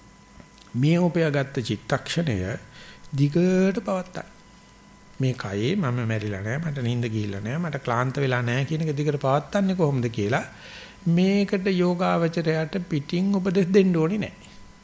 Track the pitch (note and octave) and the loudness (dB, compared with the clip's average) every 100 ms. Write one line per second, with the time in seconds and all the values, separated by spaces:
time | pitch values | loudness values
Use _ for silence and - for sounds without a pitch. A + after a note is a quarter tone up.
0 | - - - - - - - B2 C#3+ F3 | -20 -20 -20 -20 -20 -20 -8 0 2 4
1 | F3 E3+ D#3+ C#3+ C3+ C3+ A2 G#2 - C#3 | 2 2 2 0 -2 -4 -4 -4 -2 -4
2 | - - E3 G2 F#2 B2 - - - - | -2 -2 0 -2 -2 -6 -12 -20 -20 -20
3 | - C#3 C#3+ E3 F3+ F#3 F#3+ G3 - F#3+ | -8 0 2 4 4 4 2 0 -2 -4
4 | F3+ - - - - - - - - - | -4 -10 -12 -18 -20 -20 -20 -20 -20 -20
5 | - - C3 A#2+ G2+ G2+ A#2+ G3+ C#3 B2 | -18 -4 -2 -2 -4 -2 0 0 0 -2
6 | A2+ A2 G#2+ F#2+ G#2 C#3 E3 C#3 A#2 A#2+ | -2 -2 -4 -6 -4 -4 -4 -4 -2 -2
7 | A#2 A2 G#2 G2 G#2+ D3 F3 C3+ - A#2 | -2 -2 -4 -6 -6 -4 -4 -6 -2 0
8 | C3 C#3 C3+ B2 A#2+ B2 C3+ D#3 D#3+ C#3+ | 0 0 0 0 0 0 -2 -2 -2 -2
9 | D3+ C#3+ C3 C#3+ - G3+ F#3+ F#3 D3+ C3 | -2 0 2 0 0 0 0 2 2 2
10 | A#2 A2+ G2+ C#3 - - - - - - | -2 0 0 0 -4 -14 -18 -18 -18 -4
11 | E3+ E3+ F#3+ G3+ G3 G3 F#3+ F#3 F3 F3 | 2 4 4 4 2 0 0 2 2 2
12 | F3+ F3 E3 E3+ D#3+ D#3 D#3+ F#3+ F3 D3+ | 2 2 2 0 0 0 -2 -4 -2 -4
13 | C#3+ F3 G3 G3 F#3+ F#3 F3+ G3 F#3+ E3+ | -2 -2 2 2 2 2 4 6 6 4
14 | D#3+ G#3+ - - - - - - | 2 0 -4 -8 -20 -20 -20 -16